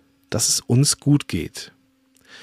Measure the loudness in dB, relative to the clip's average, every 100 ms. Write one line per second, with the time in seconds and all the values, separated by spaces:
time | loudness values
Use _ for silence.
0 | _ _ -8 -4 -2 -2 0 2 2 0
1 | 2 2 0 -8 -8 -12 -18 _ _ _
2 | _ _ _ -20